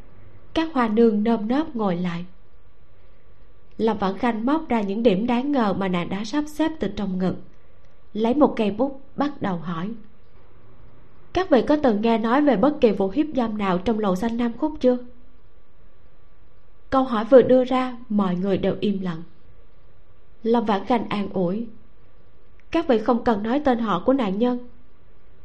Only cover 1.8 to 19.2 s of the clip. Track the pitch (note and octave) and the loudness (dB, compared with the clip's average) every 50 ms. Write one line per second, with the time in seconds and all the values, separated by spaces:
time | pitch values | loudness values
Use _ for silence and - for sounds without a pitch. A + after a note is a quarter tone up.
1.8 | G#3+ G3 F3 E3+ F3+ F3+ E3+ E3+ F3 - - - - - - - - - - - | 0 0 0 0 0 -2 -2 -4 -6 -10 -12 -12 -12 -12 -12 -12 -12 -12 -12 -12
2.8 | - - - - - - - - - - - - - - - - - - - - | -12 -12 -12 -12 -12 -12 -12 -12 -12 -12 -12 -12 -12 -12 -12 -12 -12 -10 -4 0
3.8 | G#3+ A3+ G#3+ G#3+ G3+ F#3+ F#3+ - - A#3+ A3 G#3+ A3+ C4 D4 D#4+ D#4+ - B3+ A3+ | 0 0 2 2 0 -2 0 0 0 0 0 0 2 2 2 2 2 0 0 0
4.8 | G#3 F#3+ G3 A3 A#3 B3 F#3 F#3 A3+ B3 A#3+ A#3+ C4 D4 D4 C4 A3+ G3+ F#3 F#3 | 0 0 0 4 4 4 4 4 4 2 2 2 2 2 2 2 2 2 2 0
5.8 | G3 F#3+ F3+ F3 E3+ E3 - G3 A3 - - D4 D4+ D4+ - - D#4 D#4+ D#4+ - | 0 0 0 0 0 -2 -2 -4 -4 -2 -2 -2 -2 -2 -2 0 0 0 -2 -2
6.8 | G#3+ F#3+ G3+ G#3+ G3+ F#3+ F#3 F#3 F#3 F3+ - - - - - - - - - - | -4 -4 -4 -4 -4 -2 -2 0 0 0 0 -2 -6 -12 -12 -14 -14 -14 -12 -12
7.8 | - - - - - - - G#3 A3 A3+ B3+ D4 C#4+ - - A#3 A3 G3+ F#3+ G3+ | -12 -12 -12 -12 -12 -8 -4 0 2 2 4 6 6 6 6 4 0 0 0 0
8.8 | C4 C#4+ - - - - - - C#4 D4 D4 - - G3+ F3+ E3+ D3+ E3+ E3+ D#3+ | 0 -2 -2 -6 -10 -8 -4 -2 -2 -2 -2 -4 -4 -2 -2 -4 -4 -6 -6 -4
9.8 | F3 G#3+ A#3 A3 - - - - - - - - - - - - - - - - | -4 -6 -6 -8 -10 -12 -12 -12 -12 -12 -12 -12 -12 -12 -12 -12 -12 -12 -12 -12
10.8 | - - - - - - - - - - - F4 F#4 F#4 D4 A#3 G#3 G#3+ D4 D4+ | -12 -12 -12 -12 -12 -12 -12 -12 -10 -4 -2 -2 2 6 6 6 6 6 4 4
11.8 | D4 B3+ G#3+ G3+ G#3+ A3+ A3+ A3+ A3 A3+ A#3+ C#4+ D4 C#4+ A#3+ F#3 G#3 D4 D4 - | 4 4 4 4 4 2 2 2 2 2 4 4 6 4 4 6 4 2 4 6
12.8 | - A3+ G3 F#3+ G3 F#3+ G3 C#4 D#4+ D4+ D4+ B3+ A#3 A3 G#3+ G#3 G3+ F#3+ F3+ F3+ | 4 4 6 4 0 0 2 0 0 0 0 -2 0 0 -2 -2 0 0 0 2
13.8 | F3+ A#3+ A3+ G#3+ G#3+ G3 F3+ F#3 A#3 A#3 A3+ A#3 A#3+ A#3 A#3 - D#4 D#4 D4+ - | 2 0 0 2 2 2 2 2 0 -2 0 0 -2 -2 -2 -2 -2 -4 -2 2
14.8 | - B3 B3 B3 - - - - - - - - - - - - - - - - | 2 2 2 2 0 -6 -10 -10 -10 -10 -10 -12 -12 -12 -12 -12 -12 -12 -10 -10
15.8 | - - - - - - - - - - - - - - - - - - - - | -10 -10 -10 -10 -12 -12 -12 -12 -12 -12 -12 -10 -10 -10 -10 -10 -10 -10 -12 -12
16.8 | - - - C4+ B3+ A#3+ A#3 G#3+ A3+ - C#4 B3 A3+ A#3+ B3+ B3+ B3+ B3+ C4 B3+ | -4 0 2 2 2 2 0 -2 6 10 10 10 10 10 8 6 6 4 2 0
17.8 | B3+ B3+ B3 A#3 - - G#3+ G#3 G3 F#3 F3+ F3 F#3 G3+ F#3+ F3 G3 G3 - - | 0 -2 -4 -8 -6 -2 0 2 2 2 0 0 0 0 0 2 2 0 0 0
18.8 | - G#3 G3 F#3 F#3 F3+ E3 D#3+ | 0 0 0 0 -2 -4 -6 -6